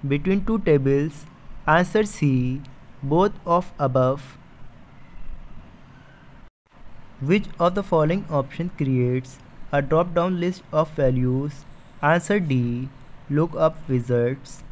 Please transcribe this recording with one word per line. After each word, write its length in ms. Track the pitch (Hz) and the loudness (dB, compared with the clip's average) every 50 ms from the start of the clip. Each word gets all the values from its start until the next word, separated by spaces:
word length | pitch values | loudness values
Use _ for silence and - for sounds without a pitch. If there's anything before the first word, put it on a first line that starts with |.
| - 139 | 0 0
between 360 | 139 143 151 180 190 202 190 | 0 0 2 2 0 2 2
two 140 | - 220 226 | 0 0 0
tables? 640 | 196 - 156 143 135 135 139 139 147 160 156 - - - - - - - - - - | 4 4 4 4 4 4 2 2 2 -2 -4 -10 -18 -18 -20 -20 -18 -16 -16 -8 0
Answer 380 | - 156 170 180 185 - 214 220 | 2 4 4 4 4 2 0 0
C, 580 | 208 - - - 143 131 127 123 127 127 139 147 - - - - - - - - | 0 -2 0 2 2 2 2 2 0 -4 -6 -8 -12 -18 -20 -20 -20 -18 -10 -4
both 300 | 135 147 170 190 208 208 - - | 0 2 4 4 2 0 -4 -2
of 240 | 180 170 175 180 - - - | 0 0 0 0 -2 -4 -2
above. 580 | 147 135 127 131 127 127 135 147 - - - - - - - - - - - - - - - - - - - - - - - - - - - - - - - - - - - - - - - - - - - - - - _ _ _ _ _ - - - - - - - - - | -2 2 2 4 2 2 2 -2 -6 -14 -18 -20 -20 -20 -18 -16 -16 -16 -16 -18 -20 -20 -20 -20 -20 -16 -12 -8 -8 -6 -8 -8 -10 -14 -14 -16 -16 -18 -20 -20 -20 -20 -20 -20 -20 -20 -20 -20 -20 -20 -20 -20 -20 -20 _ _ _ _ _ -20 -18 -16 -16 -16 -16 -18 -14 -10
Which 260 | 131 139 175 208 - - - - | 0 2 2 2 2 -2 -4 0
of 140 | 175 175 180 | 0 2 2
the 80 | 202 196 | 0 -2
following 420 | 190 - 160 151 151 170 185 160 156 | 0 2 2 4 4 2 0 -2 -2
option 420 | 160 143 131 135 - - 170 175 - | -2 -2 -2 -2 -6 -6 -6 -6 -4
creates 600 | - 151 131 131 127 123 123 123 131 127 - - - - - - - - - | -4 -2 0 2 2 2 2 0 -2 -4 -6 -16 -20 -20 -20 -16 -14 -10 -2
a 120 | - 143 139 | -2 -2 0
drop-down 580 | 131 156 160 180 180 170 175 170 185 185 175 | 2 2 2 2 2 0 -2 0 0 -2 -2
list 220 | 170 180 180 - - - - | -2 -2 -4 -4 -10 -4 0
of 180 | 151 160 156 | 0 0 0
values? 720 | - - 143 131 127 127 127 127 127 131 139 147 143 - - - - - - - - - - | 0 0 2 2 2 2 0 0 0 0 -2 -4 -8 -10 -16 -18 -20 -20 -20 -20 -12 -2 2
Answer 380 | 147 160 175 170 - 202 208 | 4 4 4 2 2 0 0
D, 480 | 180 156 135 127 120 120 120 120 127 139 - - - - - - - - | 2 2 2 2 2 0 -2 -4 -6 -8 -12 -16 -20 -18 -18 -18 -8 -2
lookup 460 | 143 147 160 165 156 127 160 160 160 - - - | 0 0 0 0 0 2 2 2 2 0 -4 0
wizards. 760 | 131 123 117 120 123 120 120 120 135 139 - - - - - - | 0 0 2 2 2 2 2 2 0 -4 -8 -16 -16 -16 -16 -16